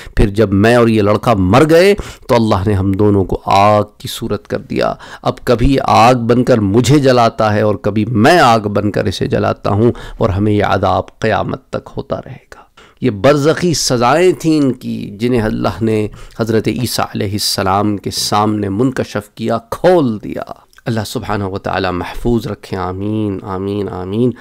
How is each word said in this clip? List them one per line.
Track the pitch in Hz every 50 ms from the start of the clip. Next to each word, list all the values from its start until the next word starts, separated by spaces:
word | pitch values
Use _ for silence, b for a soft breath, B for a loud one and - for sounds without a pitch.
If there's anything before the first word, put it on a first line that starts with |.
| B B - -
फिर | - 104
जब | 98 107 110 98
मैं | 95 95 101 113 123
और | 123 117 117
ये | 110 110
लड़का | 98 101 107 104 - 127 117
मर | 95 92 90 101 131 156
गए | 156 165 165 180 202 202
तो | - - - - - - - 123
अल्लाह | 117 113 107 107 95 92
ने | 107
हम | 104 92 95 98 98
दोनों | 95 104 104 101 98 92
को | 82 98
आग | - - 101 101 98 101 104 107 104 104 - _ _
की | - -
सूरत | - - 113 110 107 101 -
कर | - 110 107
दिया। | - - 127 - 60 55 - B B B B B -
अब | 127 - - - -
कभी | 123 113 123 139 135
आग | 131 - - 104 104 110 123 131
बनकर | 123 117 113 120 123 123 131 131 113
मुझे | 104 95 98 120 127 101 143 151
जलाता | 131 135 123 123 117 113 - - 110 107
है | 104 104 107
और | 107 101 - -
कभी | 104 101 110 107
मैं | - 127 104 110 147 180 170
आग | 143 123 113 113 101
बनकर | 104 101 107 101 104 - - 107 104
इसे | - - 107 107
जलाता | 113 113 104 104 101 - - 107
हूँ | 101 101 117 120 117 B B B B B
और | 120 107
हमें | 87 98 104 107
ये | 104 104
अदाब | 95 95 95 98 98 92 92 95 - - _ _
क़यामत | - 110 101 95 92 95 87 - _ _
तक | - 110 - -
होता | - - 123 - -
रहेगा। | - - - 123 - _ _ - - - _ B B B B B B
ये | - 123
बरज़ख़ी | 107 98 95 131 151 147 135 156 151 - 175 180 151
सज़ाएँ | - - - 131 117 120 120 139 160 180 185
थीं | 170 - - 160 156
इनकी, | 151 143 131 120 - - 117 113 113 - - 101
जिन्हें | 98 113 120 127 117
अल्लाह | 107 110 113 120 120 113 104 90 113
ने | 113 110 107 107 101 B B B B B -
हज़रत | 120 107 113 110 - -
ईसा | - - 127 113 - -
अलैहिस्सलाम | - - - 113 110 98 101 101 - - - - 98 95 95 101 104 104 104
के | 98 - 98
सामने | - - - - - 104 107 107 107 104 101 98
मुनकशफ़ | 98 101 131 135 127 - 110 - - 104 - - _
किया, | - 110 110 113 113
खोल | - _ - - - 175 185 175 143 123 107 101
दिया। | - - - - - - - - _ _ _ - _
अल्लाह | - 113 110 101
सुब्हानहू | - - 135 - - 104 104 104 95
व | 95 98
तआला | - - 87 92 98 90
महफूज | 90 87 87 - - - - 120 120 117 -
रखें, | 101 101 - - - 107
आमीन, | 95 90 92 92 95 101 107 107 110 107 104 98 92 -
आमीन, | 104 95 92 98 98 101 104 98 92
आमीन। | 92 92 92 92 98 110 123 123 113 B